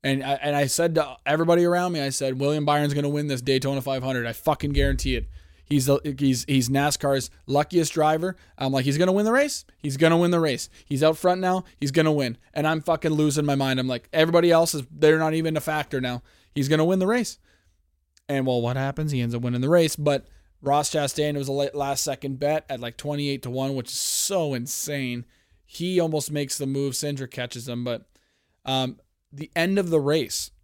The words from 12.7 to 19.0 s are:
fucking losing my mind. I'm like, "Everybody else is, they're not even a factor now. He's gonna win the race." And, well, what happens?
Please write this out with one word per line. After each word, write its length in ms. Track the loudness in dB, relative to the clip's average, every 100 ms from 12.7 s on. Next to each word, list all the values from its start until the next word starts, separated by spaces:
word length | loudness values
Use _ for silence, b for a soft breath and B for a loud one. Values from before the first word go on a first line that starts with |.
| 0
fucking 320 | -2 0 0
losing 340 | 0 2 2 0
my 80 |
mind. 240 | 0 0 0
I'm 80 | -2
like, 220 | -6 _
"Everybody 380 | 2 4 4 6
else 240 | 4 4
is, 80 | -2 -8
they're 300 | 4 4 6
not 140 | 2
even 220 | 0 0 -2
a 40 |
factor 400 | -2 -4 -4 -4
now. 240 | -4 -6 b b b
He's 160 | -4 2
gonna 160 | 2
win 140 | 4 2
the 80 | 2
race." 320 | 0 -2 -8 _ _ _ _ _ _ _ _ -4
And, 160 | -2
well, 160 | 0 0
what 160 | 0 -2
happens? 360 | -4 -4